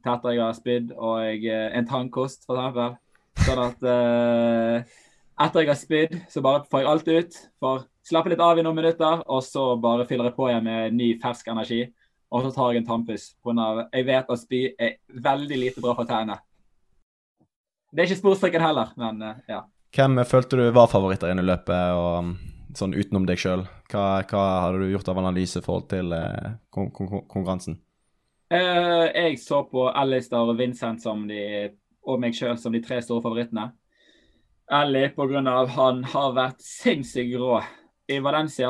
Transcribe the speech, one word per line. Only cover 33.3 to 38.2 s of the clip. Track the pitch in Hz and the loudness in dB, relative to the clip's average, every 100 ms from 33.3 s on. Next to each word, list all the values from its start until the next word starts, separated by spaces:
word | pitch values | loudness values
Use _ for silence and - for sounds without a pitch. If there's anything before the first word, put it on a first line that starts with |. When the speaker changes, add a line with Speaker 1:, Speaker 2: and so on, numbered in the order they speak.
| 113 117 110 110 - _ _ _ _ _ _ _ _ - | -4 -4 -6 -8 -12 _ _ _ _ _ _ _ _ -2
Speaker 1:
Ali, | 143 147 135 135 | 0 2 2 0
på | 139 139 | 0 -2
grunn | 139 135 | 0 0
av | 127 127 | 2 0
han | 131 131 127 | 2 2 2
har | 131 139 139 | -2 -2 0
vært | 127 131 131 | 0 -2 -6
sinnssykt | - - 247 165 127 131 123 123 | -16 -4 0 0 -2 -4 -4 -2
rå. | 127 113 - - _ _ - | 0 0 0 -10 _ _ -6
I | 139 | -2